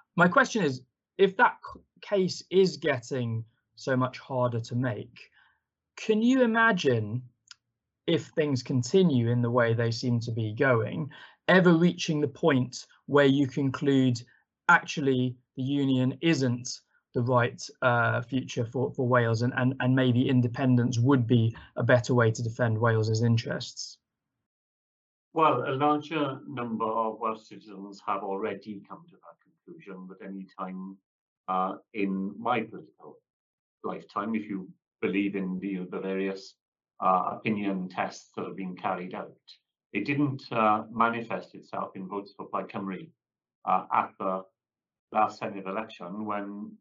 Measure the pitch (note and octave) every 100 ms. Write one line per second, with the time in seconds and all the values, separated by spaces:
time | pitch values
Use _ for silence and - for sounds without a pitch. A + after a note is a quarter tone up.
0 | _ - F3 G#3+ B3+ A#3 D#3+ B2+ - _
1 | _ - F#3+ F#3 E4 - - - _ _
2 | - G#3 F#3 - - F3+ F#3 C#3 D#3 C3
3 | - C3+ A#2+ A2+ A2+ _ _ _ - B2+
4 | B2+ - - C3 B2 A#2 A2+ B2 B2+ G#2
5 | - - - _ _ _ _ _ _ -
6 | - G#3+ A#3 C4 A#3+ A3+ A3+ F#3+ D3 A#2+
7 | G#2 A#2+ - _ _ - _ _ _ _
8 | - E3 E3 - D3+ C3 - C3+ A#2+ F#3+
9 | F3+ C3 A#2 A#2+ A#2+ A#2+ A#2 A2+ A#2 A#2
10 | B2+ A#2+ A#2 A2+ A2 G#2+ C#3 A#2+ - F#3
11 | D#3 - - _ - F3+ F3+ D#3+ F3 F3
12 | - D3+ D3+ - E3+ C3+ B2+ - - _
13 | - C#3+ C#3+ C3+ C#3 - C#3 C3 D3 C3+
14 | C3 A#2+ - _ _ _ - E3+ - -
15 | C#3 B2+ B2+ B2+ _ - C3 C#3+ C#3 C3
16 | B2+ B2+ E3 D3+ C3 B2 B2 - _ _
17 | _ C3 A#2+ B2 A#2+ A#2+ - - C3 A#2+
18 | A2+ A#2 A#2 C3+ B2+ - A2+ B2+ B2 -
19 | B2 B2 A#2 A2+ B2 C3 B2+ C3 B2+ C3
20 | C3 A#2+ C3 B2+ A#2+ A#2 C3+ B2 A#2+ A#2
21 | A#2+ C#3 A#2 B2 A2+ - - - B2 B2+
22 | A#2 B2+ A2+ A2+ A#2 A2+ A#2+ G#2+ A#2 A2+
23 | A2 A2 A#2 A#2 - - - - - -
24 | _ _ _ _ _ _ _ _ _ _
25 | _ _ _ D#3+ D#3 C3+ D3 C3 D3 D3
26 | D3 D#3+ C#3+ C3+ - B2+ A#2+ A2 A2 A2+
27 | A2 A2 A2+ A2 - G2 G#2 F#2+ G2+ G2
28 | - G2 G2 G2 G#2+ G2 A2 G2+ - F#2+
29 | E2+ F#2 E2+ E2 _ _ - E2 G2 F#2
30 | F#2 F#2 G2 G2 F#2+ - F#2 F#2 F#2+ G2
31 | _ _ _ _ - F#2 F#2+ - _ A2
32 | G2 F#2+ G2 A2 A2+ A#2+ G#2+ F#2 D#2+ _
33 | D2+ C#2 _ _ _ _ _ _ F#2 F#2
34 | - - G#2 A2 G2+ F#2+ F#2 - _ _
35 | G#2+ F#2+ G2+ G2 F#2 F#2 G2 F#2 F2+ F#2+
36 | F#2+ F#2+ G2 F#2+ - _ _ _ _ _
37 | F#2+ F#2 - - A#2 G#2 G2+ F#2+ F2+ -
38 | F#2+ - - - F2+ F2 F#2+ F2+ G#2 F2+
39 | F#2 G2+ - - _ - _ _ _ -
40 | - C#3 D3 B2 - A#2+ A2 G#2+ A2 A2+
41 | A2+ A#2 A2 F#2+ - - - F#2+ F#2 G2
42 | F#2+ G2+ G2+ - G2 G2+ F#2 A2 G2 F#2
43 | E2 _ _ _ _ _ - F#2 F#2 -
44 | - - G2 F#2+ - _ _ _ _ _
45 | _ G#2+ G#2+ - A2+ G2+ F#2 G2 A2 -
46 | F2 G2+ G#2+ G#2 G2+ G2+ A2 -